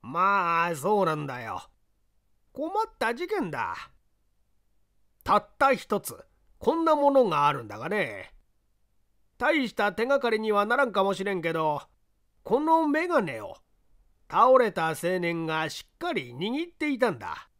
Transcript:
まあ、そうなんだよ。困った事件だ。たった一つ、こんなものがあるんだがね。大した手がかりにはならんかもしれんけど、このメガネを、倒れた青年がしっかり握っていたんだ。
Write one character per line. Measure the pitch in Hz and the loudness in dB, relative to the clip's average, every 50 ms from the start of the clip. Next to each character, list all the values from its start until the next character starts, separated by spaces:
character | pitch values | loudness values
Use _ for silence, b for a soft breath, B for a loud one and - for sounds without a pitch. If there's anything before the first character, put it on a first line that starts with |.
ま | - 117 143 170 185 196 202 196 180 170 170 170 170 | -12 -6 -2 0 2 2 2 2 0 0 0 0 0
あ、 | 175 170 | -2 -2
そ | 143 131 190 214 202 | -4 0 0 2 2
う | 190 | 2
な | 165 156 | 2 0
ん | 151 147 | -2 -4
だ | 139 127 120 | -8 -10 -10
よ。 | 117 110 95 90 - - _ _ _ _ _ _ _ _ _ _ _ _ _ _ _ _ | -10 -10 -10 -12 -12 -16 _ _ _ _ _ _ _ _ _ _ _ _ _ _ _ _
困 | _ - 294 330 381 427 | _ -8 -8 -4 -4 -4
っ | 440 440 - _ | -4 -4 -6 _
た | 247 226 240 | -4 -4 -4
事 | 247 359 | -4 -6
件 | 359 427 392 262 170 | -6 -4 -4 -4 -6
だ。 | 143 123 110 90 85 - - - _ _ _ _ _ _ _ _ _ _ _ _ _ _ _ _ _ _ _ _ _ _ _ _ _ _ _ | -6 -6 -6 -6 -8 -10 -14 -18 _ _ _ _ _ _ _ _ _ _ _ _ _ _ _ _ _ _ _ _ _ _ _ _ _ _ _
た | - 196 208 | 0 0 0
っ | - - _ _ | 0 -4 _ _
た | 277 277 269 | 2 2 2
一 | - - _ 208 196 | 0 -2 _ -4 -4
つ、 | - - 117 - - _ _ _ _ _ _ _ | -4 -8 -16 -16 -20 _ _ _ _ _ _ _
こ | - 226 311 | -2 0 0
ん | 330 330 | 2 2
な | 320 311 | 2 4
も | 294 285 285 | 4 4 4
の | 277 269 247 | 6 6 4
が | 196 156 147 143 147 | 4 2 4 4 2
あ | |
る | 143 135 117 | 2 0 -8
ん | 104 | -12
だ | 101 107 | -12 -10
が | 120 160 | -6 -4
ね。 | 202 208 175 127 104 95 92 - - - _ _ _ _ _ _ _ _ _ _ _ _ _ _ _ _ _ _ _ _ | -2 -2 -2 -4 -6 -12 -14 -16 -20 -20 _ _ _ _ _ _ _ _ _ _ _ _ _ _ _ _ _ _ _ _
大 | 240 294 330 302 262 220 | 0 2 2 2 0 -2
し | - | -2
た | - 208 208 | 0 -2 0
手 | 185 226 226 | 0 -2 0
が | 254 277 277 | 0 0 0
か | 269 233 | 2 0
り | 220 214 | -2 0
に | 220 220 | 0 2
は | 208 202 202 | 2 2 2
な | 214 240 | 2 2
ら | 269 277 | 2 2
ん | 240 | 0
か | 190 202 190 | 2 0 0
も | 196 190 | 0 0
し | 190 190 | -2 -4
れ | 202 196 | -4 -4
ん | 180 | -2
け | 156 165 | -2 -2
ど、 | 165 165 160 156 147 135 - _ _ _ _ _ _ _ _ _ _ _ | -2 0 0 -2 -2 -4 -8 _ _ _ _ _ _ _ _ _ _ _
こ | _ - 220 269 | _ 0 0 0
の | 311 311 320 330 320 | 4 4 4 4 4
メ | 302 285 311 339 359 | 2 2 0 0 2
ガ | 349 277 | 0 0
ネ | 202 151 127 110 | 0 0 -6 -10
を、 | 104 - - - _ _ _ _ _ _ _ _ _ _ _ _ _ _ | -12 -14 -16 -18 _ _ _ _ _ _ _ _ _ _ _ _ _ _
倒 | - 180 226 254 262 254 | 4 4 6 8 8 6
れ | 240 214 | 6 4
た | 170 185 160 160 | 0 -2 -2 -2
青 | 160 - - 170 185 185 | -2 -2 -2 -2 0 0
年 | 175 170 170 165 165 | 0 -2 -2 -2 -4
が | 160 160 156 160 156 | -4 -2 -2 -4 -4
し | - - - _ | -6 -10 -16 _
っ | _ _ | _ _
か | 339 359 | -6 -4
り | 311 175 131 120 | -4 -4 -6 -8
握 | 120 131 170 214 247 294 339 349 | -8 -6 -4 -4 -4 -4 -6 -8
っ | |
て | _ _ 311 302 | _ _ -4 -4
い | 277 214 | 0 0
た | 233 202 | 0 -2
ん | 165 117 | -2 -4
だ。 | 101 87 76 - - _ _ | -10 -12 -12 -12 -14 _ _